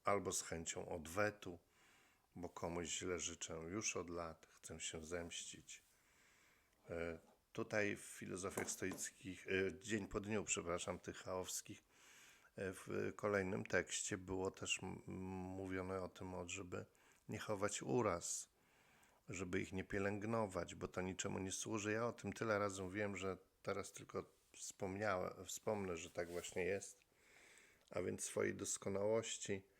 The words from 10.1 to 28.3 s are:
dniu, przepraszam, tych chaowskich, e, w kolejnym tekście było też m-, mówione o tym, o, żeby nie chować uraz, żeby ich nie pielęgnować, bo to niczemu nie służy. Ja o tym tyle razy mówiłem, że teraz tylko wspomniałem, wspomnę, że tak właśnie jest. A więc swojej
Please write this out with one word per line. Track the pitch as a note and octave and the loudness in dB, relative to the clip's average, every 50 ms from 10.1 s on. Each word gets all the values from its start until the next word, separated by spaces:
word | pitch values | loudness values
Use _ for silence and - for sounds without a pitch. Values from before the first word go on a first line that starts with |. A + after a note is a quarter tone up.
| - A2 | -2 -2
dniu, | G2+ G#2 A2 G#2 F2+ | 0 2 0 0 2
przepraszam, | - - G2+ F2 E2+ E2+ F2+ - - F2+ F2 | 2 0 0 2 0 0 0 0 -2 -4 -4
tych | - - F#2+ - | -4 -6 -8 -6
chaowskich, | - F#2+ F#2 F#2 F#2 - - - - - G2+ - - _ - - - - - - - - - - - - - | -4 -2 -2 -2 0 -2 -2 -4 -4 -6 -12 -14 -14 _ -20 -20 -20 -20 -20 -20 -20 -20 -20 -20 -20 -14 -6
e, | - G2+ F#2 F#2+ | -4 -2 -2 -2
w | - - - G2+ G2 G#2 G2+ G2+ | -4 -6 -2 0 2 2 2 0
kolejnym | - - A2 G2+ G2+ F#2+ F#2 F#2+ A2+ A2+ | 2 2 4 6 6 4 4 2 0 0
tekście | - - F#2 E2+ - - - - - - F#2+ | 4 4 4 4 4 0 -2 -2 -2 -2 -2
było | F#2 F#2 F#2+ F#2 F#2 G2 | -2 -2 0 2 2 0
też | - - - - - - - | 0 -2 -2 0 0 0 0
m-, | F#2+ F#2 F#2 - - | -4 -6 -6 -6 -6
mówione | F#2+ F#2 F#2 F#2 F#2+ F#2+ F#2 F#2 F#2 F#2 F#2+ F#2+ F#2 F#2 F#2 F2+ F#2+ F#2+ | -6 -4 -4 -4 -4 -4 -4 -4 -4 -4 -4 -2 -2 -2 0 0 0 -2
o | F2+ F2+ | -2 -4
tym, | - - F#2+ F#2 F#2 | -6 -6 -8 -6 -4
o, | F2+ F2+ F2 | -4 -4 -4
żeby | F2 F#2 - F#2 F#2+ G2+ G2+ - _ - - - - - _ - | -4 -6 -4 -4 -4 -6 -6 -6 _ -20 -20 -20 -20 -18 _ -6
nie | A#2 G#2+ | -6 -4
chować | - - A2 F#2+ G2 G2+ - - | 0 0 0 4 4 2 2 2
uraz, | - - C3 B2+ A#2 G#2 F2 F2 - - - - - - _ _ _ _ _ - - - - - - - - - _ - | 0 4 4 6 6 6 4 4 0 -2 -2 -2 -4 -8 _ _ _ _ _ -20 -20 -20 -20 -20 -20 -20 -20 -20 _ -8
żeby | G#2 F2 F#2+ F2+ F2+ F#2+ | -4 -4 -2 2 2 2
ich | G2+ - G2+ | 0 0 -2
nie | F#2+ F#2 | -4 -2
pielęgnować, | - - G2+ G2 G2+ G2+ G#2 G2 A2 A#2 A2+ A2 G2 F2+ F2+ E2+ E2 - | 0 2 2 4 4 2 2 2 2 4 4 4 4 2 0 -2 -2 -4
bo | E2 G2+ G2 | -4 -4 -2
to | - - | 0 0
niczemu | F#2 F#2 F2+ - - G2+ G2 G2 | 0 0 0 0 0 0 0 0
nie | F#2+ F#2+ | 0 0
służy. | F#2 - - - A2 A2 F#2+ G#2+ | -2 -2 -2 0 0 0 2 2
Ja | G#2 A2 A#2 A#2 | 2 4 2 2
o | A2 | 0
tym | - - G2+ F#2 | 0 -4 -4 -2
tyle | - A#2+ A2+ G#2+ G2+ | 0 2 4 4 6
razy | G#2 G2+ F#2+ F#2+ | 4 2 0 -2
mówiłem, | F#2+ F2+ F#2 G#2 G#2+ G2+ G2+ F2+ | -4 -2 0 0 0 0 0 0
że | F#2 F#2+ F#2 F2+ - _ _ _ | 0 -2 -2 -2 -6 _ _ _
teraz | - - G2+ G2 F#2+ - - | -2 -2 0 0 -2 -6 -8
tylko | - A2 - - F#2+ E2+ - - _ _ _ | -12 -10 -6 -4 -4 -4 -4 -10 _ _ _
wspomniałem, | - - - - - - G#2 F#2+ F#2+ G2 G#2+ G#2+ F#2+ F#2 F2+ F2+ - - F#2+ | -14 -10 -10 -10 -6 -4 -2 -2 0 2 2 4 4 4 2 0 -2 -6 -8
wspomnę, | - - - - - A2 G#2 G2 F#2 E2+ E2 | -8 -8 -4 0 0 2 2 2 0 -2 -2
że | E2+ E2+ | -4 -6
tak | - - F2+ E2+ | -2 -4 -2 -2
właśnie | F2 F2 E2+ - - F#2+ F2+ | -2 -4 -4 -2 0 2 2
jest. | E2+ G2 G2 - - - - - _ _ _ - - - - - - - - - - - - - - | 2 2 0 0 -6 -12 -14 -20 _ _ _ -20 -20 -20 -20 -20 -20 -20 -20 -20 -20 -20 -20 -12 -4
A | - G2+ | -2 0
więc | F#2 G2 G2+ G2 - | 0 0 0 -2 -2
swojej | - | -2